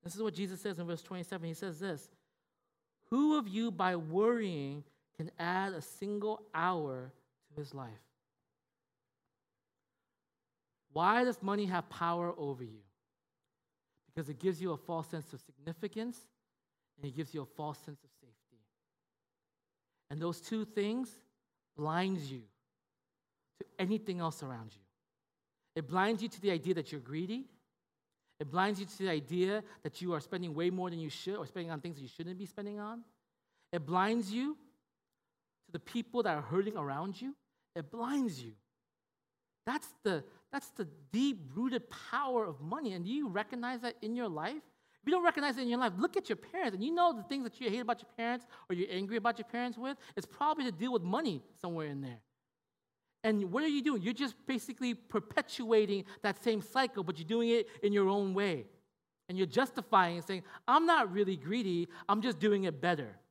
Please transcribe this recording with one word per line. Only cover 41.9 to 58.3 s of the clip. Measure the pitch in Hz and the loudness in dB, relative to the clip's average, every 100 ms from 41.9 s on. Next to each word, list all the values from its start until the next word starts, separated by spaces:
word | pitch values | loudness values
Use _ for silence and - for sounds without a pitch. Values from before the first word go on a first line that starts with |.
power | - - 247 277 247 | -16 -6 -2 0 0
of | 208 139 | 0 -4
money. | 151 269 269 | -6 -4 -4
And | 185 | -4
do | 175 | -4
you | 277 277 | -2 0
recognize | 185 208 247 240 254 | -2 -2 -4 -4 -4
that | 240 - | -6 -6
in | 214 | -4
your | 240 233 | -2 -2
life? | 151 170 | -2 -4
If | 302 - _ _ _ - | -4 -12 _ _ _ 2
you | |
don't | 359 | 6
recognize | 349 302 285 247 | 6 4 0 0
it | |
in | 247 | 0
your | 240 | 2
life, | 240 180 | 2 2
look | 359 392 | 2 0
at | - | -2
your | 208 | -4
parents, | - 359 302 | -4 -2 -2
and | 185 | 0
you | 247 | 0
know | 339 349 | 6 4
the | 240 | 4
things | 196 277 | -4 -4
that | 240 - | -4 -2
you | 240 | -2
hate | 220 | 0
about | 240 233 | 0 -2
your | - - | -4 -4
parents | 233 247 - - - | -2 -2 -6 -20 -4
or | |
you're | 175 190 | -2 0
angry | 185 196 226 | -2 -2 2
about | 220 226 | 2 0
your | 214 | -4
parents | 233 247 226 | -4 -4 -4
with, | 262 277 - - | -6 -6 -8 -10
it's | - | -10
probably | - 294 311 | 0 0 2
to | 254 | -2
deal | 165 240 | -2 0
with | 240 | 0
money | 175 233 311 147 - - | 2 0 0 -2 -8 -10
somewhere | 180 165 151 | -6 -4 -4
in | 139 | -6
there. | 135 117 _ _ _ _ _ _ _ _ _ _ | -8 -10 _ _ _ _ _ _ _ _ _ _
And | 220 214 190 | 2 2 2
what | 214 | 2
are | 311 | 2
you | 285 | 2
doing? | 262 240 | 2 0
You're | 180 | 0
just | 233 269 - - | -2 -4 -4 -4
basically | 254 - 240 247 | -2 -4 -4 -2
perpetuating | 233 - 214 208 - - - 226 226 208 196 185 - | -2 -2 -2 2 0 0 -4 4 6 6 0 -2 -2
that | 208 190 | -2 0
same | 240 220 | 0 0
cycle, | - 247 262 202 | 0 0 2 0
but | 165 151 | -4 -4
you're | 160 | 0
doing | 233 233 | 2 6
it | 233 - - | 4 2 0
in | 208 | 2
your | 202 190 | 6 6
own | 202 196 | 4 2